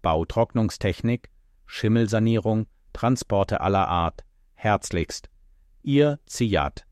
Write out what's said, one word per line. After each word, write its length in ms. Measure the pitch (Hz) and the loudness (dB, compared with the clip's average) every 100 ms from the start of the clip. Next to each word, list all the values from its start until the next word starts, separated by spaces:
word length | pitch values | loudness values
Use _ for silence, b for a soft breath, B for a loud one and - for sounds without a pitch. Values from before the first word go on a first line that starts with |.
Bautrocknungstechnik, 1300 | 92 80 82 - 117 120 110 - 101 92 117 120 - _ _ _ | 2 0 0 -2 -2 0 -2 -2 -4 -2 -4 -4 -8 _ _ _
Schimmelsanierung, 1000 | - - 110 113 110 110 110 113 107 110 110 _ _ | -18 -4 0 2 2 2 2 2 0 -2 -4 _ _
Transporte 680 | - 117 131 - 101 95 104 | -4 0 0 0 0 0 0
aller 260 | 95 98 95 | 0 2 2
Art. 380 | 87 82 - - _ _ | 0 0 -4 -20 _ _
Herzlichst, 760 | _ 110 101 - 87 85 - - _ _ _ _ _ | _ 0 0 0 -4 -4 -8 -16 _ _ _ _ _
Ihr 340 | - 139 147 143 _ | 0 4 4 0 _
Ziyad 640 | - 117 92 71 - - | -4 0 0 0 -6 -20